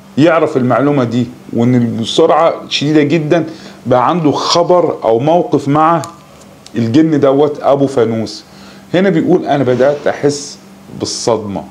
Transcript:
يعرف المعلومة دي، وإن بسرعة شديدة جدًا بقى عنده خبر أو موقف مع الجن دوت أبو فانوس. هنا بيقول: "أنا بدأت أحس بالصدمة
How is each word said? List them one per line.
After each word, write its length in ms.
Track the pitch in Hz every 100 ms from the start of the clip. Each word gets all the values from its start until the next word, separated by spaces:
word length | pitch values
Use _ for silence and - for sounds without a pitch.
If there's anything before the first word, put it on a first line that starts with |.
| - -
يعرف 380 | 160 165 156 135
المعلومة 480 | 123 120 143 143
دي، 220 | 120 117 120 - -
وإن 440 | 113 120 127 117 110
بسرعة 540 | 113 - 160 151 165 - -
شديدة 340 | - 143 156
جدًا 420 | 143 165 151 175 - - - - -
بقى 220 | 123 123
عنده 240 | 170 156
خبر 640 | 131 - 170 170 180 156 -
أو 140 | 101 113
موقف 500 | 143 170 165 180 -
مع 340 | 147 160 170 - - - - - - - 110
الجن 440 | 113 123 160 147
دوت 380 | 139 139 147 143
أبو 240 | - 135 135
فانوس. 580 | 135 113 113 104 - - - - - -
هنا 160 | 165 196
بيقول: 340 | 165 - 180 -
"أنا 180 | 143
بدأت 420 | 127 123 135 147 -
أحس 520 | - 143 143 - - - - - -
بالصدمة 640 | 104 - - 110 101 95 76